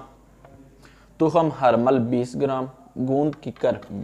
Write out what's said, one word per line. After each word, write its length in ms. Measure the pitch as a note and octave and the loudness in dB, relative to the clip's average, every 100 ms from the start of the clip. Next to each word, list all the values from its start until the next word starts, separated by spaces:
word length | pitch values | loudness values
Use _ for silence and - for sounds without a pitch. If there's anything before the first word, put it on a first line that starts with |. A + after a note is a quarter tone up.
| - - _ _ - - - - - - - - | -8 -20 _ _ -20 -20 -20 -20 -20 -20 -20 -2
तुखम 320 | D#3+ E3 D#3+ B2+ | 2 2 0 2
हरमल 440 | C3 A2+ B2 C3+ A#2 | 2 4 4 2 2
बीस 260 | B2 B2 C#3+ | -2 -2 -2
ग्राम, 320 | C#3 C3 C3 - - - | -2 -2 -6 -12 -14 -6
गूंद 360 | B2+ C3+ D3+ - | -2 0 0 -4
किकर 420 | C3+ - C3 A2 - G2 | -12 -2 -2 -2 -8 -10